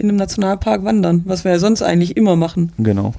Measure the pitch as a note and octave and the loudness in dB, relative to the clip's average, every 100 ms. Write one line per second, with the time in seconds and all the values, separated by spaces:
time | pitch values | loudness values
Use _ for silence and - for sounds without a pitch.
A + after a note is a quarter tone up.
0 | G#3 G3+ F#3+ - F#3+ G3 A3 G#3+ G3+ A3 | 0 0 -2 -2 -2 -2 -2 -2 0 0
1 | F3 E3+ F#3 F#3 F#3 F3 G3+ A3 - E3+ | 2 0 0 -4 0 2 2 0 2 0
2 | F3 - G#3 E3+ E3 F3+ E3+ - A2 G2 | 0 2 2 2 0 -2 -4 0 0 0
3 | G2+ | -2